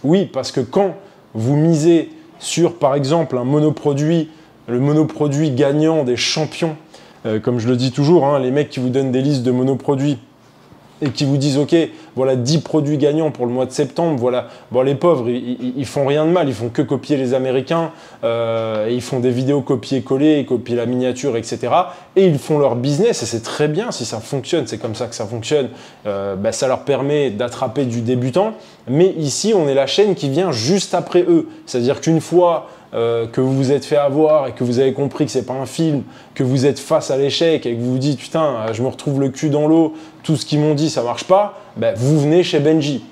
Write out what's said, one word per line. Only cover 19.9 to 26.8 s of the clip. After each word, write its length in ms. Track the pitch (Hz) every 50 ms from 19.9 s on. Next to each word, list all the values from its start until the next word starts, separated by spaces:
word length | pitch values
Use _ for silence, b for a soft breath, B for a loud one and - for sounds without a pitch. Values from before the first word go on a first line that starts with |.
| - 131 113 - 135 135 147 156 156 147
ils 80 | 131
copient 300 | 110 127 117 120 123 120
la 100 | 120 117
miniature, 500 | 120 127 127 127 127 120 127 - 143 113
et 60 | 117 113
cetera. 520 | - 123 113 - 120 127 165 185 B B B B B B
Et 120 | 190 196
ils 120 | 185 156 135
font 200 | - - 160 147
leur 180 | 143 131 117
business, 480 | 123 120 139 147 143 208 240 202 - 123
et 20 |
c'est 160 | 110 117 113 110
très 240 | - - - 151
bien 240 | 151 151 165 226 247
si 140 | - - 127
ça 160 | 113 - 110
fonctionne, 480 | 110 - - 139 - - - 165 135 107
c'est 100 | - 107
comme 160 | - 117 110
ça 120 | - 123 110
que 80 | -
ça 100 | - 143
fonctionne, 420 | 98 120 117 110 - 151 147 135 113 120 B B B B B B
euh, 300 | 104 101 98 98 101 98
bah, 160 | 95 101 113 110
ça 160 | - 139 131
leur 160 | 127 120